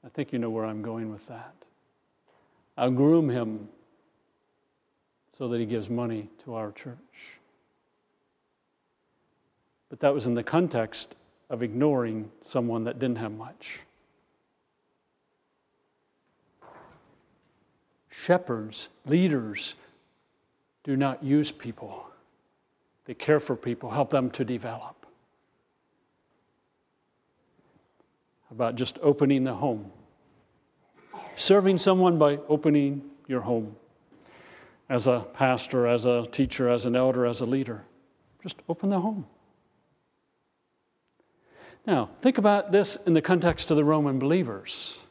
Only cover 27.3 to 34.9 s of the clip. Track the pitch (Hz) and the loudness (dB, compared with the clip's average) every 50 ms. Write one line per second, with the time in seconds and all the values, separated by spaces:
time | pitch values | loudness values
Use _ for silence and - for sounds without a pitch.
27.3 | _ _ _ _ _ _ _ _ _ _ _ _ _ _ _ _ _ _ _ _ | _ _ _ _ _ _ _ _ _ _ _ _ _ _ _ _ _ _ _ _
28.3 | _ _ _ _ 117 113 123 117 120 117 127 120 - - - 147 143 143 147 135 | _ _ _ _ -6 -2 -2 -2 0 -2 -4 -4 -4 2 2 2 4 4 4 4
29.3 | 139 135 127 131 120 95 139 143 120 107 101 98 - - - _ _ _ _ _ | 4 2 2 -2 -2 -2 -2 -2 -2 -4 -8 -14 -18 -20 -20 _ _ _ _ _
30.3 | _ _ _ _ _ _ _ _ _ _ _ _ _ _ _ _ - - - - | _ _ _ _ _ _ _ _ _ _ _ _ _ _ _ _ -20 -18 -18 -16
31.3 | - - - - 196 202 185 196 190 175 - 196 190 185 185 180 170 160 151 143 | -8 -4 4 6 6 6 6 4 2 4 4 4 4 6 4 4 4 4 4 4
32.3 | 143 147 147 - 151 147 - 160 151 147 143 139 139 139 135 - - - _ - | 4 0 -2 -2 -2 2 4 4 4 4 2 2 -2 -4 -10 -14 -20 -20 _ -6
33.3 | 131 123 117 123 120 113 110 107 107 - _ _ _ _ _ _ _ - _ - | -6 -4 -2 -2 -2 -2 -2 -6 -12 -18 _ _ _ _ _ _ _ -20 _ -20
34.3 | - - - - - - - - _ _ _ _ | -20 -20 -20 -20 -20 -20 -20 -20 _ _ _ _